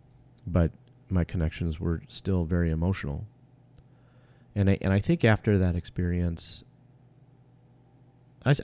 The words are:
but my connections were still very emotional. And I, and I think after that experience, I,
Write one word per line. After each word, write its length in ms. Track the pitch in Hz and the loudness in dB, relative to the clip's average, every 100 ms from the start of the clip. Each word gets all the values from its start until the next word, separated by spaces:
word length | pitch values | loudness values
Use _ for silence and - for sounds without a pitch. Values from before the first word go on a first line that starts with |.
| - - - _ - | -20 -20 -20 _ -2
but 240 | 82 82 - - - - | 2 2 0 -20 -20 -4
my 140 | 92 | -2
connections 560 | 82 92 80 - 85 80 | 0 -2 -4 -2 -4 -4
were 220 | 87 82 - | -2 -4 -6
still 380 | - - 92 82 | -10 -2 -2 0
very 260 | 87 85 | 0 0
emotional. 540 | 80 85 95 73 71 107 _ _ _ _ - - _ _ - - _ - - | 0 0 -2 -4 -8 -10 _ _ _ _ -20 -20 _ _ -20 -20 _ -8 0
And 140 | 98 | 2
I, 80 | 98 | 2
and 120 | - | 2
I 60 | 98 | 0
think 240 | 101 170 113 | 2 2 4
after 320 | 107 - 101 | 4 4 2
that 180 | 92 85 | 2 0
experience, 880 | - - 87 87 87 82 - - - _ _ _ _ _ _ _ _ _ _ _ _ _ _ _ _ - - | -4 -4 -2 0 -2 -4 -8 -14 -16 _ _ _ _ _ _ _ _ _ _ _ _ _ _ _ _ -4 0
I, 60 | 143 | 0